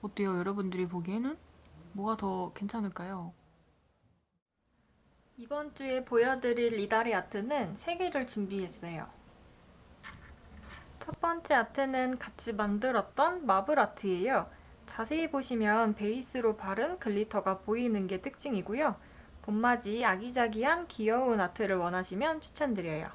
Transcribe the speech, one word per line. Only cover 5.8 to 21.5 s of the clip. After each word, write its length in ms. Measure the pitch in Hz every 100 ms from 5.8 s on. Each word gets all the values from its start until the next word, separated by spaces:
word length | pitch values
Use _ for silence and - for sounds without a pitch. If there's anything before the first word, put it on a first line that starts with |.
| 269 254
보여드릴 760 | 254 233 240 247 247 240 233 226
이달의 360 | 202 220 233
아트는 600 | 214 226 208 220 294 202 202
세 200 | - 339
개를 300 | 359 294 247
준비했어요. 840 | - 196 196 180 - 170 165 - - - - - - - - - - - - - - - - - - - -
첫 200 | - -
번째 360 | 339 339 339
아트는 640 | 277 220 - 269 262 254 254
같이 340 | - - -
만들었던 960 | 208 208 208 254 240 196 - 302 359 285
마블 320 | 196 208 302
아트예요. 720 | 214 - 202 180 208 254 - - - -
자세히 460 | - - 226 311 320
보시면 640 | 285 262 240 214 214 226
베이스로 640 | 208 208 233 254 262 226 214
바른 420 | 196 196 285 359
글리터가 640 | - 202 214 208 190 190
보이는 460 | - 226 240 208 190
게 140 | 185
특징이고요. 760 | - - 294 220 175 220 302 202 - - - -
봄맞이 640 | - 208 240 240 202 220
아기자기한 840 | 240 190 233 247 240 214 254 339 349
귀여운 520 | - 214 226 254 220
아트를 360 | 180